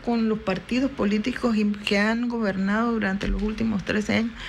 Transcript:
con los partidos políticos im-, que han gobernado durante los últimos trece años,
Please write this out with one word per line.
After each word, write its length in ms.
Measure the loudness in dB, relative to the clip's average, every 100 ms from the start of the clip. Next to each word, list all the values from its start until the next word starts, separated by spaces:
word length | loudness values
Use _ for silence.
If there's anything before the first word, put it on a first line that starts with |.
con 260 | -2 0 2
los 100 | 0
partidos 500 | -2 -4 -2 0 0
políticos 640 | 0 0 0 -2 -2 0 2
im-, 220 | 2 0
que 160 | 0 2
han 280 | 2 2 0
gobernado 640 | 0 0 0 0 2 2
durante 360 | 0 0 0 0
los 120 | 0
últimos 420 | -2 0 0 0 0
trece 300 | -2 2 0
años, 140 | 0 -4